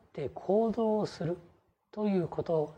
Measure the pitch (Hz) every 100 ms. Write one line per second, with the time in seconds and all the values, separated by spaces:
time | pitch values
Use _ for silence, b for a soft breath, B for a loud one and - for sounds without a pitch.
0 | _ - 135 - - 208 226 220 220 214
1 | 175 - 160 180 - _ _ _ _ 214
2 | 208 185 160 - 160 160 151